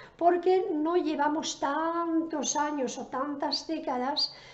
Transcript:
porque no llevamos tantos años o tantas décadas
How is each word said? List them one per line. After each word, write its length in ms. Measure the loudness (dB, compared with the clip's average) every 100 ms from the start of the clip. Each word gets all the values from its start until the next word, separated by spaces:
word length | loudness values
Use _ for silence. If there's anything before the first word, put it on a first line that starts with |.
| -18 2
porque 500 | 4 4 4 4 2
no 240 | 0 2 2
llevamos 640 | 2 2 0 0 -2 -2
tantos 960 | -2 0 0 0 0 0 0 -2 0 0
años 420 | 0 0 -2 -4
o 100 | -6
tantas 600 | -4 -4 -2 -2 -2 -4
décadas 640 | -4 -2 -2 -2 -2 -4 -6 -20